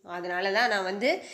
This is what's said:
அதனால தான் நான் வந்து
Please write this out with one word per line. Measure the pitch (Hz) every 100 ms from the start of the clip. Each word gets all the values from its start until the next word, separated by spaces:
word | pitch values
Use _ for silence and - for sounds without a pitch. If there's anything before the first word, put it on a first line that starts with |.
அதனால | 180 175 180 180 196
தான் | 202 240
நான் | 202
வந்து | 185 202 247 359 -